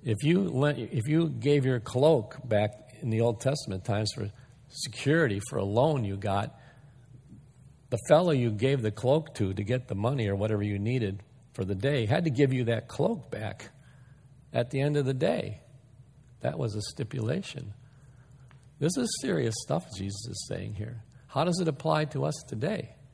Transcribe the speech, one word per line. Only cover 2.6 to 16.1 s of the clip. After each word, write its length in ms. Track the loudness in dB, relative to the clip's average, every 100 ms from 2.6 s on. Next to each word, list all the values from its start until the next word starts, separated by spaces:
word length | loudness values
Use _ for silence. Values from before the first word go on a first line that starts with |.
| 2 -2 -20 -10
in 80 | -2
the 120 | 2
Old 180 | 2 2
Testament 440 | 0 -2 -4 -6
times 280 | -2 -2 -2
for 180 | -4 -8 -10 -20 -20 -20
security 720 | -10 -10 -4 2 4 4 0 -4
for 100 | -4
a 60 |
loan 400 | 0 2 2 2
you 140 | -2 -2
got, 400 | 0 0 -2 -8 -20 -20 -20 -20 -20 -20 -20 -20 -20 -20 -20 -20 -4
the 100 | -4 6
fellow 240 | 6 6
you 180 | 4 2
gave 320 | 2 2 2
the 100 | 0
cloak 420 | 0 2 2 2 -2
to, 180 | -2
to 100 | -2
get 240 | -2 -2 -2
the 60 |
money 340 | -2 0 0 0
or 80 | 0
whatever 260 | 0 0
you 160 | 0 0
needed 440 | 0 0 -2 -4 -12 -20 -18
for 120 | -8
the 100 | -4 0
day 280 | 0 0 2
had 180 | 2
to 60 | 2
give 220 | 4 4
you 120 | 4
that 240 | 0 -2 -4
cloak 420 | -2 0 0 -6
back 400 | -8 -8 -8 -14 -20 -20 -20 -20 -20 -20 -20 -6
at 180 | -2 0
the 100 | 0
end 160 | 2 2
of 100 | 0
the 80 |
day. 460 | 2 2 0 -2 -8 -14 -20 -20 -20 -20